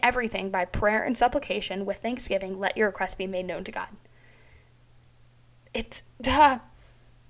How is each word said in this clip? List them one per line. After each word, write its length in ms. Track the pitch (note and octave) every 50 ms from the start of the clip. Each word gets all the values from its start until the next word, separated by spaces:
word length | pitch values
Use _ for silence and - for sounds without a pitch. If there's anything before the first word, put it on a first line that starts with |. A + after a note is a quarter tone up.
| -
everything, 460 | A#3+ B3 B3 A#3+ A3 - F#3+ F#3+ G3
by 160 | F#3+ F#3+ F3+
prayer 360 | F3+ - - - G#3 G#3+ A3
and 160 | - - B3 -
supplication, 680 | A#3+ B3 - D4 C#4 - G3 G#3 G3+ - F#3 F#3+ G3
with 140 | G3 G3 -
thanksgiving, 600 | - A3+ B3 A#3+ - - G3 G3 F#3+ F#3+ F#3+ F#3+
let 160 | G3 F#3+ -
your 120 | - A3 G#3
requests 280 | F#3+ - F#3+ F3+ -
be 120 | - F#3 F#3
made 180 | F#3+ F3+ F#3
known 180 | F3+ E3+ E3+ G3
to 80 | -
God." 160 | - - - - - - - - - - - - - - - - - - - _ - - - - - - - - - - - - - - - - - - - - -
It's, 300 | A#3+ A3+ - - - - - - -
duh. 380 | A3+ C4 C4 C#4+ D4+ C#4+ C4 A#3 - - - - - - - - - - - - - -